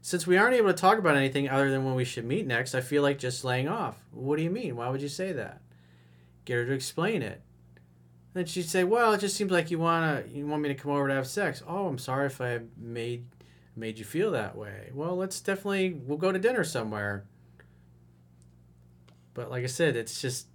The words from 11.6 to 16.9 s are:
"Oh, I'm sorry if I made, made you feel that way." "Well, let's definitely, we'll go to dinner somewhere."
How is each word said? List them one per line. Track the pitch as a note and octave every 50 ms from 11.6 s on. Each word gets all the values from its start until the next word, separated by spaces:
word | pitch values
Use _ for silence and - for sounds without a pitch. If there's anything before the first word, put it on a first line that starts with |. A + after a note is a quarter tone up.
| -
"Oh, | D3 E3 G3 G3+ F3+
I'm | C#3 B2
sorry | - - C3 C3+ C#3
if | C#3 C3+ -
I | B2+ B2 A#2+ A#2 A#2 A#2 - -
made, | A#2 A#2 A#2 A#2 A#2 A#2+ A#2+ A#2+ A#2+ A#2+ - - - - - - - - -
made | A2 A2+ A2+ A2 A2
you | G#2+
feel | G#2 - D#3 G3 A3
that | F3 B2 G#2+ F#2+ - -
way." | G#2+ G#2 G2 G2+ - - B2+
"Well, | C3+ D3+ E3+ F3+
let's | F3+ F#3+ F#3+ F#3 -
definitely, | - - G3 F#3+ G3 G3+ G3 G3 F#3+ F#3 F3
we'll | D3 B2 C3 D3 D3+
go | E3+ F#3+ F#3+
to | F#3
dinner | F#3+ A#3 B3+ A#3+ E3+
somewhere." | - - C3 A2+ A2